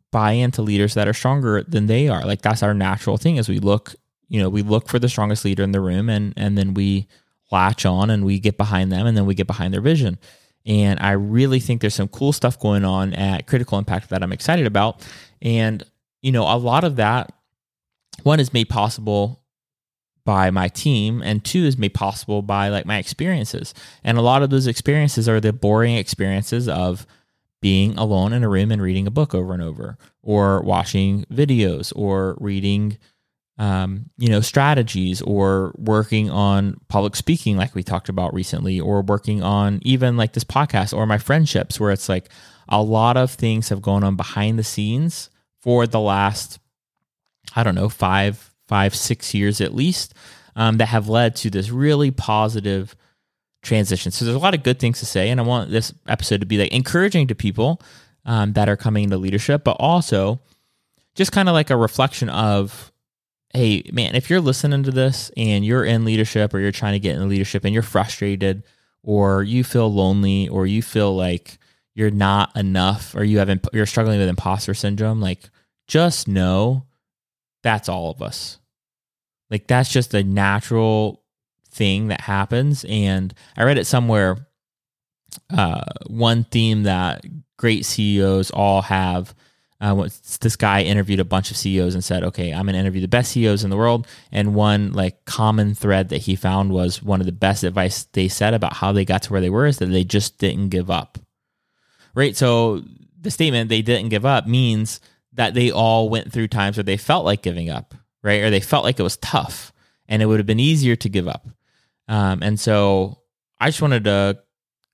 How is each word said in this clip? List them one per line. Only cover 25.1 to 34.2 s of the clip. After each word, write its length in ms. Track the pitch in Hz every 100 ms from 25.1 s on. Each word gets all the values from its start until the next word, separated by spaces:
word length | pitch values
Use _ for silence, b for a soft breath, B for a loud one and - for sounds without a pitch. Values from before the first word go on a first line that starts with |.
| 120 113
are 120 | 110
the 120 | 107
boring 420 | 117 101 107 117
experiences 720 | 117 - - 98 98 107 117 123
of 380 | 82 92 92 - b b b b _
being 340 | 101 95 101 98
alone 360 | 110 98 98
in 100 | 120
a 60 | 113
room 240 | 95 104
and 100 | 110
reading 240 | 92 92 98
a 60 |
book 240 | 131 147 92
over 180 | 90
and 80 | 90
over, 340 | 82 76 - 117 b b
or 400 | - 104 98 98
watching 640 | 95 95 95 98 98 98 -
videos, 600 | 120 143 123 98 82 -
or 420 | - 101 98 95 -
reading, 580 | 101 98 98 101 104 104 _ _ _ _ _ -
um, 540 | 104 95 95 95 123
you 100 | -